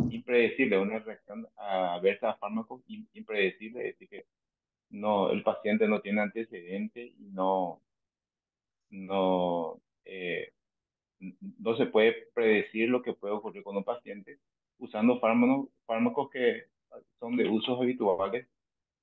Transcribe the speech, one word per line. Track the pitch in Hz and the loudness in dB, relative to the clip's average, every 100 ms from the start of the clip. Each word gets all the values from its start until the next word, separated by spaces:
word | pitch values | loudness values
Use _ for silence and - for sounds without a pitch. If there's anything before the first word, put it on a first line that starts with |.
| 120 | 0
impredecibles, | 117 123 120 113 - 127 95 | -2 2 4 4 4 4 4
una | 101 110 | 2 -2
reacción | 110 104 - 107 113 - | -8 -14 -14 -16 -16 -12
adversa | 104 95 90 87 95 101 110 | -4 0 0 2 2 2 -2
a | 104 | -2
fármacos | 101 110 113 127 - | -4 -6 -8 -14 -14
im-, | 107 110 | -16 -16
impredecible, | 107 110 107 95 - 107 120 - | -18 -6 0 0 0 -12 -8 -8
es | - | -10
decir | 98 | -18
que | 98 - _ _ _ _ _ _ | -20 -20 _ _ _ _ _ _
no, | 104 107 101 92 | -6 0 2 4
el | 92 | 2
paciente | 110 - 104 107 107 | 0 -2 0 2 2
no | 104 | 0
tiene | 101 104 | 0 -2
antecedente | 104 113 113 98 87 98 107 120 120 | -2 -4 -8 -10 -10 -8 -8 -10 -16
y | _ 101 | _ -16
no, | 95 95 95 90 82 _ _ _ _ _ _ _ _ _ _ _ | -4 0 0 -2 -6 _ _ _ _ _ _ _ _ _ _ _
no, | 98 92 98 92 92 90 87 80 - _ _ - | -14 -4 0 2 2 2 0 -2 -8 _ _ -16
eh, | 95 90 82 - _ _ _ _ _ _ _ | -10 -6 -6 -8 _ _ _ _ _ _ _
n-, | 95 - 98 - | -16 -14 -18 -8
no | 113 117 | -2 0
se | 123 | 2
puede | 107 113 113 - | 6 6 4 -6
predecir | - 113 107 101 110 117 | 0 4 4 2 -2 2
lo | 127 | 0
que | 123 | -2
puede | - 101 | -6 -6
ocurrir | 107 107 95 | -6 -6 -12
con | 98 101 | -8 -6
un | |
paciente | 98 - 107 101 95 - _ _ _ _ | -4 -8 -8 -16 -16 -20 _ _ _ _
usando | 123 107 117 123 | -10 2 2 4
fármacos, | 110 117 123 139 139 _ - | 4 4 4 4 -2 _ -6
fármacos | 113 120 120 - | 0 0 0 -4
que | 135 120 107 - _ _ 120 _ - | 2 0 0 -6 _ _ -20 _ -14
son | 117 123 | -4 0
de | - | 2
usos | 107 117 123 | 2 0 0
habituales, | 127 127 104 90 98 117 - _ _ _ _ _ | 0 2 2 2 0 -4 -8 _ _ _ _ _